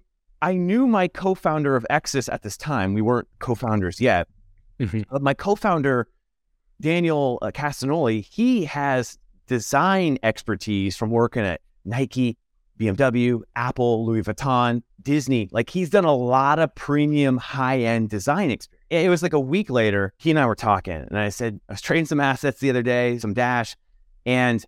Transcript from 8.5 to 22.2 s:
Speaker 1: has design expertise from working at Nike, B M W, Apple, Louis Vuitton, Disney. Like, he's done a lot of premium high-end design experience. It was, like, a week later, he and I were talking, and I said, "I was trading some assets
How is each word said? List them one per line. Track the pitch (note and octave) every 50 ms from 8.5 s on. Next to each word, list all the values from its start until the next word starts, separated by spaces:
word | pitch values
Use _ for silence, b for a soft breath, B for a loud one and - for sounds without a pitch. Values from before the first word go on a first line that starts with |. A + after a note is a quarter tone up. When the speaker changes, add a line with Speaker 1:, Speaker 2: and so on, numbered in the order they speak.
| B3+ A3 D#3+
Speaker 1:
has | C#3+ - D3 C#3+ C#3 C3 B2+ A#2 - - - _ _ _ _ _ -
design | C3 A#2 G#2 - - C#3 E3 F#3+ F#3+ F#3+ F3+ D#3 C3+ - -
expertise | A2 G#2+ - - - G#2 G2 - A2 G#2 G2 F#2+ G2 - -
from | A#2 A2
working | A#2 A#2 A#2+ A#2 - A#2+ G#2
at | F#2 E2 - _ _ _ _ -
Nike, | F#2+ A2+ C3 C3+ - - B2+ B2+ A#2+ A2+ - _ _ _ _ _ _ _ -
B | A2 A2
M | F#2+
W, | C#3 C#3 B2+ A#2 B2 A#2+ B2 A#2+ A2+ - - -
Apple, | A#2 A#2+ B2 - - A#2+ A#2+ A#2 A2 A2+
Louis | A2+ A2+ A2 G2+
Vuitton, | - - - C#3 C#3 B2+ B2 B2 A#2+ A#2+ A#2+ - _ _ -
Disney. | - C3+ D3 D3+ B2+ C3+ C3 A#2 G2+ F2+
Like, | - A2+ A#2 -
he's | - F#3 F3+ C#3+
done | G3+ G3+ F3
a | D#3 C#3+
lot | B2 B2 A#2+ B2+ C3 C3+ C#3 D3+ D#3+
of | D#3+ C#3 -
premium | - - - C#3+ D3 D3 D3+ D3+ D3 C#3+ C3+ C3 A#2+
high-end | - - - C3+ B2+ B2+ C3+ C3 A#2 A2+ A#2 A2+ A2+ G2+
design | A2 G2+ - C#3+ D3 F#3+ G3+ C#3+
experience. | G#2+ - - - _ _ _ -
It | E3 E3 E3 F#3
was, | F3 D#3 E3+
like, | E3 D3+
a | C#3+
week | C3 C3 D#3 G3+ G#3 -
later, | B2 A#2+ A2 G#2+ G2+ G2+ G2 F#2+ - _
he | - D#3+
and | D#3 D#3
I | C3+
were | A#2 G#2
talking, | - - A2 G2+ F#2 - F#2 E2+
and | D#2 B1 - - G#2
I | G#2 G#2
said, | - - A#2+ A2+ G2+ G2+ - -
"I | G2+
was | -
trading | - - - E3 D#3+
some | - D#3+
assets | C#3+